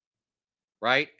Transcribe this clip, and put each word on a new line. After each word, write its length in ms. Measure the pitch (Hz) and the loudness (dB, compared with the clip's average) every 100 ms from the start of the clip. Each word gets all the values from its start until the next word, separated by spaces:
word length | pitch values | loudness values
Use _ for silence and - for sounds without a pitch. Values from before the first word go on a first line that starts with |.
| _ _ _ _ _ _ _ - | _ _ _ _ _ _ _ -6
right? 260 | 117 135 151 | 0 0 -2